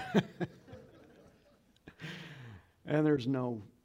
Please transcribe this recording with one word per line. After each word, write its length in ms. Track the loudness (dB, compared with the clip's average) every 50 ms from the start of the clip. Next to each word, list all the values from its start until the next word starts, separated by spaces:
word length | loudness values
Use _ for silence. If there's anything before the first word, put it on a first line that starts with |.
| 6 4 4
<laughs> 340 | 4 2 2 -2 -6 -8 -8 -8 -14 -20 -20 -20 -20 -20 -20 -20 -20 -20 -20 -20 -20 -20 -20 -20 _ _ _ _ _ _ _ _ _ _ -20 -18 -14 -14 -12 -12 -12 -14 -16 -16 -16 -16 -18 -18 -20 -20 _ _ _ _
And 220 | 0 2 4 6
there's 220 | 6 6 4 4 0
no 340 | 0 0 0 -2 -4 -6 -8 -14 -20 _